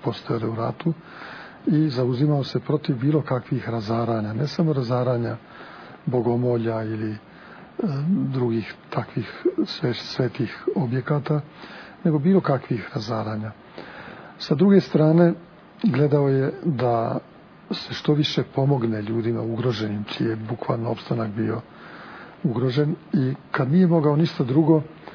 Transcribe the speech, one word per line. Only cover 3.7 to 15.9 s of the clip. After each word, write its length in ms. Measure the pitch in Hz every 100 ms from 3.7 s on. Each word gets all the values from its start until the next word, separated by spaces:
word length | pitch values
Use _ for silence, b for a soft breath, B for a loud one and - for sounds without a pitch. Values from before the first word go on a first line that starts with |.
| 113 107 113 117 113 104
ne 140 | 110 143
samo 260 | - 160
razaranja 640 | 139 117 123 127 120 117 110 B B B B B B -
bogomolja 760 | 123 117 120 123 120 113 110
ili, 280 | 110 110 110
e, 60 | 107 - B B B B - 208 139 156 214 139
drugih 400 | 131 120 113 98 - -
takvih 560 | - - - 107 - - - -
sve-, 280 | - 123
svetih 720 | 110 - - 123 - 110 - - 330
objekata, 680 | 127 127 - 147 - 151 - B B B B B
nego 160 | 170 151
bilo 220 | 156 190
kakvih 480 | - 135 - 120 -
razaranja. 580 | - 107 113 110 110 107 - - B B B B B B -
Sa 180 | - 139
druge 260 | 196 196
strane, 520 | - 156 156 165 170 - - - - -
gledao 460 | 226